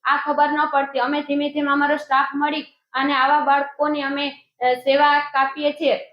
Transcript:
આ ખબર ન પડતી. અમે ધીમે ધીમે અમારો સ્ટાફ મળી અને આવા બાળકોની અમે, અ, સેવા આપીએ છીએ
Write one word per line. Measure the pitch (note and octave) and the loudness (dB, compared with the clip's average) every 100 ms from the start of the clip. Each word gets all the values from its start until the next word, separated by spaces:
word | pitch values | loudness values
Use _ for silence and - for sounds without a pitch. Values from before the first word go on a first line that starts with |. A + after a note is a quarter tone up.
આ | B3 C#4 | 0 -2
ખબર | C#4+ D4 D4 | 0 2 2
ન | D4+ D4+ | 2 0
પડતી. | C#4 C#4 C4+ | 0 -2 -2
અમે | B3 D4 | -2 -2
ધીમે | D4 C#4+ D4 | -2 -2 -2
ધીમે | D4 C#4+ | -2 0
અમારો | C#4+ D4 D4+ | 0 0 -2
સ્ટાફ | D4 C4+ C#4+ | 0 0 0
મળી | C#4 D4 D4+ D4 _ _ | -2 -2 -4 -8 _ _
અને | B3+ C#4 | -4 -2
આવા | C#4 C4+ D4 | 0 2 2
બાળકોની | C#4+ C#4+ C#4 - D4 D4 | 2 0 0 -4 -2 -2
અમે, | C#4 C#4+ C#4+ | -4 -4 -6
અ, | C#4 _ _ B3+ | -8 _ _ 0
સેવા | B3 C4 C#4 D4 D4 D4 | 0 2 4 4 2 0
આપીએ | C#4 C4+ D4 D4 | -2 -2 0 -4
છીએ | D4 D4 G3+ - | 0 0 0 -6